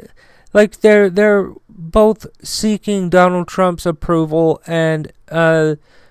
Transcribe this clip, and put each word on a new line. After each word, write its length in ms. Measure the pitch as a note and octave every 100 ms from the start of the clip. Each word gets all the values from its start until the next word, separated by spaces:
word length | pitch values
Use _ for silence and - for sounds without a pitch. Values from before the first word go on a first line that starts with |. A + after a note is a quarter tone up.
| - - _ _ _
like, 300 | G#3 G#3 -
they're, 280 | G#3+ G#3 G3+
they're 440 | F3+ G#3+ G3+ F#3 - _
both 580 | - E3 A3 G#3+ A3 - _ -
seeking 640 | - A3 G#3 - G3+ F3+
Donald 380 | F3+ F3+ F3+ F3
Trump's 380 | - F#3 E3+ F3
approval, 760 | D#3+ - E3+ D#3+ D#3+ E3 D#3 -
and, 460 | E3 D#3+ D#3+ D#3 - -
uh, 440 | D#3+ E3 D#3+ D#3 D3+ _ _ _